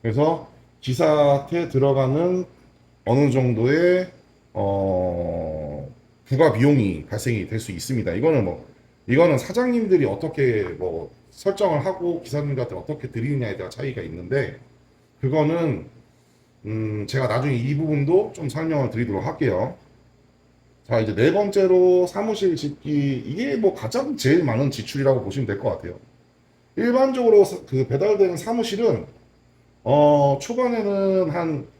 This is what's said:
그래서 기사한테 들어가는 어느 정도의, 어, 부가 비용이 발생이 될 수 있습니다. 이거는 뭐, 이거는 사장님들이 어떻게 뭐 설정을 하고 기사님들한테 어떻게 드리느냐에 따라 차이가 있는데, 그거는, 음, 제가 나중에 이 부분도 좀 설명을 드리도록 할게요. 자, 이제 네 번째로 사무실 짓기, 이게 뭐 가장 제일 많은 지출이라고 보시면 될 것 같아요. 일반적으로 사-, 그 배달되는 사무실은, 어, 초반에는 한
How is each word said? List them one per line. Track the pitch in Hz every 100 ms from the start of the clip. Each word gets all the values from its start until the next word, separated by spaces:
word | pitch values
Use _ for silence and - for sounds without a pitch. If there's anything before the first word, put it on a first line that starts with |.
그래서 | 117 110 151 165 - - _ _
기사한테 | - 127 160 151 143 139 139 170 170
들어가는 | 143 139 135 131 143 175 180 180 _ _ _ _ _
어느 | - 127 143
정도의, | 127 127 110 123 151 175 180 185 - _ _ _
어, | 98 101 98 98 92 90 87 87 85 80 78 73 73 69 - _ _
부가 | _ 135 156
비용이 | 107 139 143 101 82
발생이 | - 107 120 113 90
될 | 110
수 | -
있습니다. | 87 - 127 98
이거는 | 87 151 147
뭐, | 95 80 - _ _ _ -
이거는 | 127 170 135
사장님들이 | - 202 254 240 214 180 123
어떻게 | 101 156 - 131 110
뭐 | 90 82 90 82 82 _ _
설정을 | - 190 196 202 151
하고 | 180 180 175 170
기사님들한테 | - 147 147 131 120
어떻게 | 92 - 107 123
드리느냐에 | 117 120 143 113 95
따라 | 90
차이가 | - 135 123
있는데, | 80 82 87 135 120 - - _ _ _ _ _
그거는, | 135 156 151 170 165 95 - - _ _ _ _ _ _ 104
음, | 110 110 107 101
제가 | 131 123
나중에 | 113 139
이 | 123 123 143
부분도 | 160 147 139 180 214
좀 | - 151
설명을 | 147 160 151 123
드리도록 | 110 117 98
할게요. | 117 - 139 90 113 - _ _ _ _ _ _ _ _ _ _ -
자, | 120
이제 | 107
네 | 98 131
번째로 | 185 202 196 190 185 180 180 180
사무실 | 196 220 208 190 156
짓기, | 147 143 143 147 139 131
이게 | - 165 269
뭐 | 269 202
가장 | - 117 240 285 262
제일 | 127 165
많은 | 151 113 139
지출이라고 | 139 117 139 135 131
보시면 | 98 113 110
될 | 98
것 | 113
같아요. | 82 85 87 _ _ _ _ _ _ _
일반적으로 | - 233 247 269 254 233 208
사-, | 190 185
그 | - 131 131
배달되는 | 135 202 202 190 165
사무실은, | 214 240 220 196 233 123 - - _ _ _ _ _ _
어, | 110 143 147 143 139 139
초반에는 | - 233 247 233 202 196 196 190 175
한 | 165 170 147 120